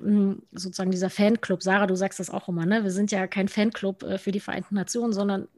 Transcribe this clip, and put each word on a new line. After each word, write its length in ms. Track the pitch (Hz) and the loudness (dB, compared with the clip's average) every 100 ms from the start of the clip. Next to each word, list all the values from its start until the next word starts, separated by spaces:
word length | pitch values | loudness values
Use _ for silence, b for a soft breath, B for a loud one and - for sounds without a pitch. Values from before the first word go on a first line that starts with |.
ähm, 380 | - 208 196 - - | 2 4 4 0 -8
sozusagen 400 | - 185 180 185 | -10 -8 -2 0
dieser 180 | 180 185 | 0 0
Fanclub, 540 | - 208 226 - 180 185 | 4 4 4 0 -2 2
Sarah, 180 | 196 190 | 2 4
du 80 | |
sagst 240 | 185 190 - | 2 -2 -4
das 120 | 175 | -8
auch 180 | 196 - | -6 -4
immer, 160 | 170 | -2
ne? 180 | 165 220 | 2 2
Wir 80 | 202 | 0
sind 200 | 185 208 | 0 0
ja 160 | 196 185 | 0 -2
kein 200 | 202 196 | -2 -2
Fanclub, 560 | - 214 - 196 190 | 2 0 0 -4 -4
äh, 140 | - 190 | -6 -4
für 160 | - | -4
die 80 | 196 | -4
Vereinten 340 | - - - | -4 -8 -4
Nationen, 380 | 202 180 240 233 | -4 -2 -2 -2
sondern 360 | 202 202 196 - | 0 0 -2 -6